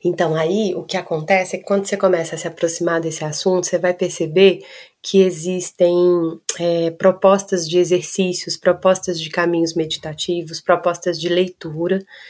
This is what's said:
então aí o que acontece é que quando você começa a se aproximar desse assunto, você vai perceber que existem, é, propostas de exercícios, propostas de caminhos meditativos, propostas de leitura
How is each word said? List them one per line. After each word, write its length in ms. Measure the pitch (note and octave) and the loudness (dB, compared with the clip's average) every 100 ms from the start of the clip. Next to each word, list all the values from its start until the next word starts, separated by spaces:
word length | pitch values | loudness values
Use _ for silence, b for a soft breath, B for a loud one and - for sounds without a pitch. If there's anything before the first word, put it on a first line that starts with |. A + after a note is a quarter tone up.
então 300 | F3 E3+ E3 | -2 0 0
aí 400 | D#3+ D#3+ G3 G#3+ | 0 0 0 0
o 80 | E3 | -4
que 140 | D#3+ F#3+ | -6 -6
acontece 600 | F3 D#3+ D#3 F#3+ F#3 F#3 | -4 -6 0 0 0 -8
é 20 | |
que 60 | |
quando 220 | - G3 G3 | -2 -2 0
você 100 | G3 | 0
começa 380 | F#3+ F3 E3 | 2 2 -2
a 40 | D#3+ | -6
se 80 | E3+ | -8
aproximar 540 | D#3 E3+ - E3+ E3 | -4 -4 -2 0 0
desse 240 | E3 D3+ | -2 -4
assunto, 420 | D3+ D3+ F#3+ F#3 F3 | -6 -2 0 0 0
você 120 | F3 | 0
vai 160 | F3+ | 0
perceber 680 | F3+ F3+ - D#3+ D#3+ G3 F3+ B B B B | 0 -4 -2 -2 4 4 4 B B B B
que 180 | - G3 | 0 4
existem, 720 | F#3 D#3 E3+ F#3 F3 - F3 F3 F3+ F3 E3 E3 - - | 4 2 -4 -4 -6 2 2 4 4 4 0 -4 -8 -2
é, 320 | F3 E3+ E3 | 0 0 -2
propostas 800 | E3 F#3+ F#3 F#3+ G3 G3 F#3 D#3+ | 2 2 4 4 4 2 -4 0
de 100 | F3+ | 2
exercícios, 800 | E3+ F3 - - F#3 F3+ - - | 2 0 0 -2 -2 -2 -6 -2
propostas 640 | F#3 F3 F#3+ F#3 - E3 | 0 2 2 0 -2 -6
de 80 | D#3+ | -4
caminhos 460 | - F3 E3+ E3 | -2 0 0 0
meditativos, 840 | E3 D#3 - D#3+ D3+ - F3 D#3 E3 | -2 -4 -6 -10 -10 -6 -6 -6 -10
propostas 580 | - E3+ F3 E3+ F#3 D#3+ | 0 2 2 -2 -6 -4
de 80 | E3 | -2
leitura 720 | F3 F#3 - E3 D#3 F3 F#3+ G3 B | 0 0 -4 -12 -6 -2 -4 -6 B